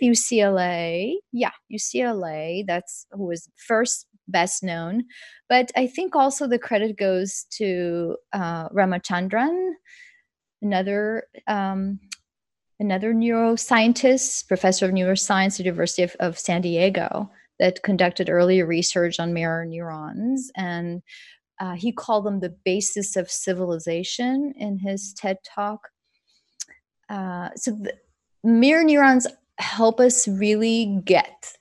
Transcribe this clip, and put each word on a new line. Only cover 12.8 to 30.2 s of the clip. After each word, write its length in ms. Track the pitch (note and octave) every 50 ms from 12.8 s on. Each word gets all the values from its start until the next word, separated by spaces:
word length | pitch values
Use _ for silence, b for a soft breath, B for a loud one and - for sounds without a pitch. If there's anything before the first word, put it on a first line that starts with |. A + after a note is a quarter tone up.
| G#3 G3+ F#3 F#3+ G3+ A3+ A#3
neuroscientist, 1300 | A3+ A3+ A#3 A#3 A3+ A#3 A3+ A#3 A3+ - - B3 A3+ A3 A#3 A#3+ - - B3+ C4 C4 - - - - - -
professor 360 | F#3 F3+ - F#3 F#3 - G3
of 80 | F#3
neuroscience 600 | F#3+ F#3+ F3+ F#3 F#3+ F#3 - - G3+ F#3+ F#3+ G3 G3
at 40 | -
the 60 | F3+
University 380 | F#3 E3+ E3 E3+ F3 - -
of, 120 | F3+ F3 - -
of 180 | F3+ F3 E3+ -
San 220 | - - F3 F3
Diego, 680 | F3+ F3 E3+ E3 F3+ G3+ G3 F3+ - - - - G#3 - b b b b _ -
that 240 | - F#3 F3+ -
conducted 460 | - G#3 G3 F3 F#3 F3+ F3 - F3+ E3+
earlier 380 | E3 F3 F3 F3+ F#3 F#3+ E3+
research 520 | D#3+ E3+ E3 F3 - - F#3 F3 E3+ E3+ -
on 140 | E3+ E3+
mirror 320 | E3+ E3 E3 E3 E3 E3 E3+
neurons. 840 | E3 E3 E3+ E3+ E3 D#3+ D#3 D3+ D#3 - - G#3+ B3 C4+ C4 B3+ - -
And, 460 | F#3 F#3+ F3 E3+ E3+ E3+ E3+ E3+ F3+ - B B B B B B B B _ _ -
uh, 140 | F#3+ F#3
he 180 | F3+ E3+ G3+ A#3+
called 360 | A#3 - - - A3 G#3+ G3+
them 140 | G#3+ G3 G3
the 140 | F3+ F3 E3+ _ -
basis 500 | F#3+ F3+ G#3 F#3+ - - G#3 G3 - -
of 140 | F#3+ E3+ -
civilization 1200 | - - - F#3+ F#3 F3+ F#3 F3 E3+ E3 E3 E3+ E3 E3+ F3+ - - - B3 B3+ C4 C#4 D4 C#4+ C4+
in 220 | - G#3 G#3 G3 F#3+
his 360 | G3 G3 G3 G3 G3 - -
ted 240 | - - F#3+ F#3+ F#3+
Talk. 460 | _ - - G#3 G3+ G#3 G#3+ - _ - _ _ _ _ _ _ _ _ _ _ _ _ _ - - b b b b _ _ _ _ -
Uh, 400 | G#3 G3 F#3+ F#3 F3+ F3 F3 - -
so 140 | - - B3
the 240 | G#3 G#3+ G3 - - _ _ _ _ _ _ _ _ _ -
mirror 400 | A3+ A#3 A3+ B3 C#4 D#4 E4 E4
neurons 420 | D#4 D4 C#4+ C#4 C4+ B3+ B3+ A#3+ - - _ _ _ _
help 440 | - - - - G#3 A3+ A3+ A3+ A#3+
us 280 | B3 B3+ B3 -